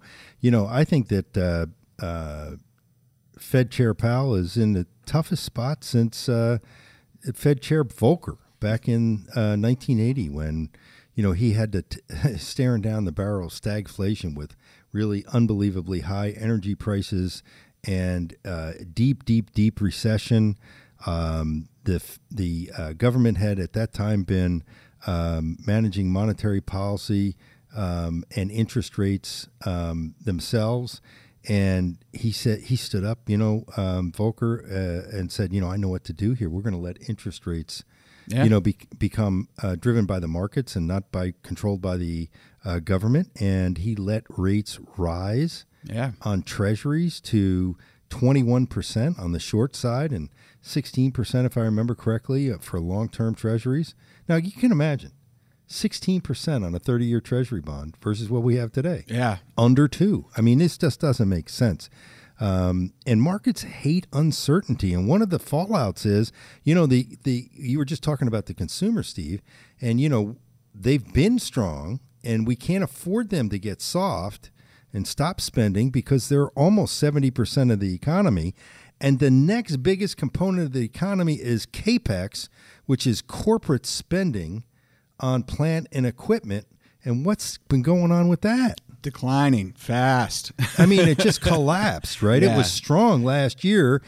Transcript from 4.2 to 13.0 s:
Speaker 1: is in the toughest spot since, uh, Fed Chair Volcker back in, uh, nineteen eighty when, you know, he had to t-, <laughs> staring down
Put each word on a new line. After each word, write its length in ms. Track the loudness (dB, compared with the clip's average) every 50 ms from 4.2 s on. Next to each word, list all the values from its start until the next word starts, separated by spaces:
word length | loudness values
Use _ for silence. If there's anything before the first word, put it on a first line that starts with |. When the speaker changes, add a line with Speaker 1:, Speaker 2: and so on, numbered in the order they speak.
| 0 2 2
Speaker 1:
is 200 | 2 0 0 0
in 180 | 2 2 4 2
the 120 | 2 0 -4 _ _ _
toughest 380 | -2 -2 -2 0 0 -4 -6 -6
spot 400 | -8 -8 -6 -4 -4 -6 -6 -8
since, 460 | -2 2 2 2 2 0 -4 -4 -2
uh, 300 | 0 2 2 2 2 0 -2 -8 -20 -20 -20 -20 -20 _ _ _ _ -16 -12 -12 -10
Fed 280 | 0 2 2 2 2
Chair 220 | 0 0 0 0 0
Volcker 540 | 0 -2 2 4 4 4 2 0 -10 -12 -12 _ _ _ _
back 280 | -2 -2 -2 0 0 0
in, 400 | 2 2 2 2 0 -2 -4 -6 -2
uh, 200 | 0 0 2 2
nineteen 440 | 2 2 2 0 0 0 0 0 2
eighty 300 | 2 2 0 -2 -4 -4
when, 400 | -4 -4 -4 -4 -2 -4 -4 -6 -8 -18 _ -20 -20 -20 _ _ _
you 80 | -2 0
know, 80 | 0
he 220 | 2 2 2 2 2
had 180 | 2 0 0
to 100 | -2 -6
t-, 180 | -6 -6 -12 -14 _ _
<laughs> 300 | -10 -2 -2 -2 -2 -2
staring 440 | -10 -10 -4 -2 0 0 0 0
down 240 | -2 -2 -2 -2